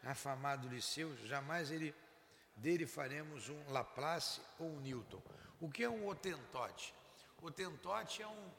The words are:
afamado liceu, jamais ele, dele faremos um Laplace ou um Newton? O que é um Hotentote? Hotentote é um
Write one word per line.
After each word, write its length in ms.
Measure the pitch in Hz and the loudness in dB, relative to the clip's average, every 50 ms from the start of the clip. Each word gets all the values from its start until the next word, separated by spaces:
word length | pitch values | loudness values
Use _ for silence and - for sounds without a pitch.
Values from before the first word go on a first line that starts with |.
| - | 0
afamado 640 | 123 139 - - 139 135 127 135 143 139 135 127 127 | -2 -2 -2 0 0 0 2 4 4 4 4 2 -2
liceu, 480 | 123 123 107 - - 147 160 160 147 117 113 107 | -2 0 0 0 2 2 0 0 -2 -4 -4 0
jamais 420 | 135 139 135 143 160 175 165 139 | 0 0 2 2 2 2 2 2
ele, 240 | 156 160 160 151 147 - - - - - - - - - - - - | 2 2 0 0 -2 -4 -14 -20 -20 -20 -20 -20 -20 -20 -20 -18 -12
dele 320 | - 110 151 175 170 165 135 | 0 6 6 6 8 6 2
faremos 600 | - 151 143 131 135 147 156 151 151 139 107 127 | 0 0 0 0 0 -2 -2 -4 -6 -6 -6 -6
um 240 | 147 151 147 139 | -6 -6 -4 2
Laplace 680 | 135 131 117 - - - 139 156 165 170 139 - - - - - - - | 4 4 4 4 0 0 2 4 4 4 2 2 0 -2 -4 -10 -6 -4
ou 100 | 165 165 | -2 -2
um 120 | 156 147 | -2 -2
Newton? 420 | 135 135 131 123 107 - - 95 - - - - - - - - | -2 -2 -2 -2 -4 -6 -8 -10 -10 -12 -14 -14 -14 -16 -10 -6
O 80 | 165 160 | -6 -4
que 140 | 139 - 233 | 0 2 2
é 60 | 240 | 2
um 180 | 233 220 208 202 | 4 2 0 0
Hotentote? 880 | 196 147 - 190 170 131 123 110 - 135 120 101 - - - - - - - - - - - - - - | 0 0 0 -2 -2 -2 -6 -4 0 0 0 0 -2 -6 -8 -8 -10 -12 -18 -20 -20 -20 -20 -20 -18 -10
Hotentote 840 | - 165 147 - 185 180 160 135 - 175 196 214 220 - - - 214 | -8 -8 -2 -2 -2 -2 -2 -4 -2 2 2 2 2 0 -2 -4 -4
é 40 | 214 | -6
um 240 | 214 214 202 185 - | -6 -8 -10 -12 -12